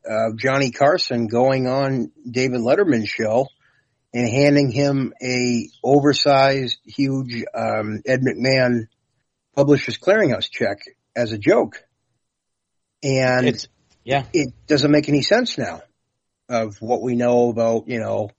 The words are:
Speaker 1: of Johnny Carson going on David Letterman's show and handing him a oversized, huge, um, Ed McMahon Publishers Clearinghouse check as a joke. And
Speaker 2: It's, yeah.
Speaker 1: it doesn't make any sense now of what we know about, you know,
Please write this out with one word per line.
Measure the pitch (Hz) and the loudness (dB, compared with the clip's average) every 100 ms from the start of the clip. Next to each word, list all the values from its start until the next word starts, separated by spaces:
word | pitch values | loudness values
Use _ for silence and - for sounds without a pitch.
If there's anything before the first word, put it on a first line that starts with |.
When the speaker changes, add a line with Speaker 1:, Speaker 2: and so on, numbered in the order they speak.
Speaker 1:
of | - 110 113 113 | -6 -2 -2 -2
Johnny | 131 135 131 | -2 0 -2
Carson | - 143 175 - 120 110 | 2 2 2 -2 -2 0
going | 120 131 131 127 | 2 2 2 0
on | 135 135 131 107 - 123 | -2 -2 -2 -6 -10 -8
David | 123 131 123 | -4 -2 -2
Letterman's | 117 165 190 117 104 | 0 2 2 0 -2
show | - 107 117 135 _ _ _ _ _ _ | -4 -2 0 -2 _ _ _ _ _ _
and | 120 120 | -4 -2
handing | 131 143 143 135 | 2 4 4 2
him | 127 143 139 123 - | 0 0 0 -4 -6
a | 127 123 123 120 - _ | -6 -2 0 -2 -4 _
oversized, | 123 143 143 139 147 135 139 135 123 - | 2 4 4 2 2 4 4 2 -4 -8
huge, | - 123 139 135 127 117 113 | -10 -4 -2 -2 -6 -8 -8
um, | - 110 110 107 107 | -6 -4 -4 -4 -6
Ed | - 131 | -2 0
McMahon | 127 - 127 131 123 120 110 _ _ _ _ _ _ - | 0 0 0 2 2 0 -4 _ _ _ _ _ _ 0
Publishers | 143 143 - - | 4 2 0 -4
Clearinghouse | 180 214 170 98 - | 0 2 2 -2 -6
check | - 104 - - _ _ 120 | -4 -4 -4 -14 _ _ -6
as | 113 | -4
a | 107 | -2
joke. | 123 156 113 - _ _ _ _ _ _ _ _ _ _ _ _ | 2 2 0 -8 _ _ _ _ _ _ _ _ _ _ _ _
And | 139 131 127 127 | -2 0 2 2
Speaker 2:
It's, | 123 107 - _ _ _ | 0 -2 -10 _ _ _
yeah. | 120 139 131 | -4 -4 0
Speaker 1:
it | 165 127 - | -2 -2 -8
doesn't | - 147 147 | 0 2 4
make | 147 147 | 2 2
any | 143 | 0
sense | - 220 240 - | 2 0 0 -6
now | 98 80 - _ _ _ _ _ - | -8 -10 -18 _ _ _ _ _ -6
of | 120 110 101 | -4 -4 -8
what | 110 120 | -4 -2
we | 123 | -2
know | 120 120 120 120 | 0 2 4 2
about, | 113 113 113 - | 0 0 -2 -4
you | 117 | -6
know, | 104 107 104 | -4 -4 -6